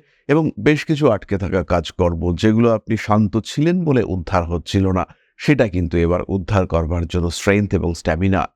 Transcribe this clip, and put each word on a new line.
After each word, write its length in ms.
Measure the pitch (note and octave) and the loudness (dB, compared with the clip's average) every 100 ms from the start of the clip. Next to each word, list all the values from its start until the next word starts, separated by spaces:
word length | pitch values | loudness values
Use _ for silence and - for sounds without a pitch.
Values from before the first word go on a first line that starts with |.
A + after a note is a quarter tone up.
| - _ - | -4 _ 0
এবং 160 | D3+ D#3 - | 0 0 0
বেশ 200 | A#2 D3+ - | 0 0 0
কিছু 200 | D3 C#3+ | 0 2
আটকে 240 | G2+ - G2 | 0 -2 -4
থাকা 240 | F#2+ F#2 | -2 -2
কাজকর্ম, 580 | E2+ F2 E2 - F2 E2+ F2 E2 | 0 -2 -2 -2 -2 0 -2 0
যেগুলো 320 | A2 A2 A#2 | 2 4 2
আপনি 240 | A2 - A2 | 0 -2 -4
শান্ত 360 | - G#2+ G2+ A2 - | 0 2 2 0 -4
ছিলেন 320 | - D#3+ F3+ | -2 0 0
বলে 180 | D#3+ B2+ | 2 2
উদ্ধার 400 | - F#2 E2 F2+ E2 | 0 -4 -2 -2 -2
হচ্ছিল 400 | F2 - G2 F#2+ | -4 -2 0 2
না, 120 | F#2 - _ _ - | 0 -4 _ _ -4
সেটা 280 | - C3+ A2 | 0 2 2
কিন্তু 280 | F2+ E2 F2 | 0 -2 0
এবার 240 | E2+ F2 - | 2 0 -2
উদ্ধার 360 | G2 E2+ G2+ F2+ | -4 0 0 0
করবার 360 | E2 D#2+ F2 E2 | 0 0 -2 -2
জন্য 200 | F2+ E2+ | -2 -2
স্ট্রেংথ 400 | - G2+ G2+ G#2 | -2 0 2 2
এবং 160 | F#2 E2+ | 0 -2
স্ট্যামিনা, 480 | E2 F2+ E2 F#2+ F#2+ - | -4 -4 0 0 0 -2